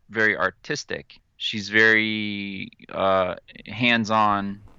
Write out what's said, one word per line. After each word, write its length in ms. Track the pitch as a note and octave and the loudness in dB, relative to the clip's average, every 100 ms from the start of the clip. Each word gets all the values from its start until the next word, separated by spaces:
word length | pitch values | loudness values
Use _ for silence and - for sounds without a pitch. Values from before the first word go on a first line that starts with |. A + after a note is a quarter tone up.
| _ | _
very 260 | A2 G#2+ E2 | 0 2 2
artistic. 840 | F#2 - - D3 - - - - _ _ | -2 -4 -8 -8 -8 -12 -12 -20 _ _
She's 320 | - A2 G2+ | -6 -6 0
very, 1040 | A2 A2 A2 A2 G#2+ G#2 G2+ G2+ G2 F#2+ - - | 4 6 4 0 -4 -6 -6 -8 -10 -12 -16 -12
uh, 440 | - F#2+ F#2+ F#2 - - - - | -2 2 2 0 -4 -14 -20 -14
hands-on, 920 | G#2 B2 A#2 G#2 A2 G#2+ G2+ G2 G2+ - | -2 2 2 2 2 2 2 -2 -8 -16